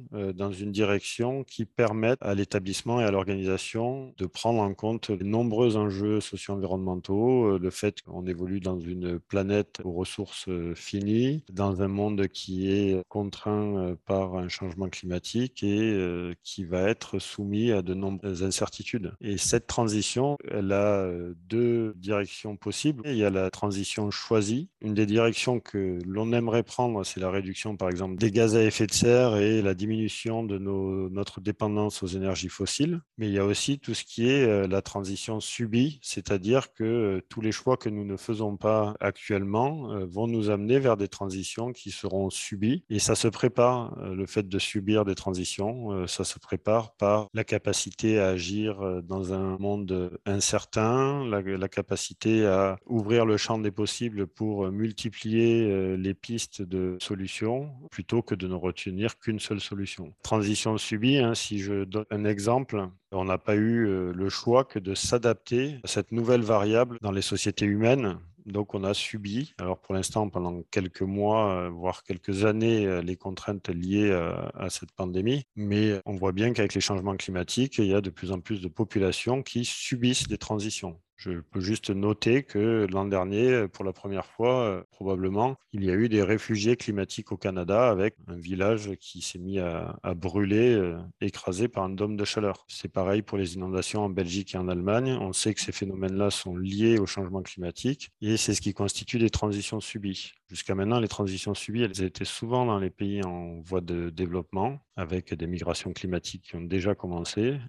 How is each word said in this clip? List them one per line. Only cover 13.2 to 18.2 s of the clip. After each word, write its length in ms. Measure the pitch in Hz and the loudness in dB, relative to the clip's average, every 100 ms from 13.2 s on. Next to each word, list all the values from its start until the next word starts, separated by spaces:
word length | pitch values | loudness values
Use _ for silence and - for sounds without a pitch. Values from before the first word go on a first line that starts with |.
| 101 - 107 104 104 98 | -4 -4 -2 0 0 -2
euh, 180 | 90 85 | -2 -6
par 300 | - 98 95 | -2 0 0
un 140 | 92 90 | -2 -4
changement 400 | - 95 87 95 - | -6 -6 -6 -6 -6
climatique 680 | 92 87 - 117 127 - | -6 -6 -2 -2 -2 -2
et, 300 | 101 104 110 | 0 2 2
euh, 400 | 101 90 87 87 87 | 0 0 -2 -6 -8
qui 220 | - - | -12 -10
va 240 | 87 90 95 | -4 2 2
être 300 | 117 - 98 | 0 -2 -6
soumis 520 | - - 101 104 117 | -6 -6 -2 0 2
à 120 | 104 | 2
de 100 | 90 | 0
nombreuses 500 | 92 98 95 | -2 -2 -4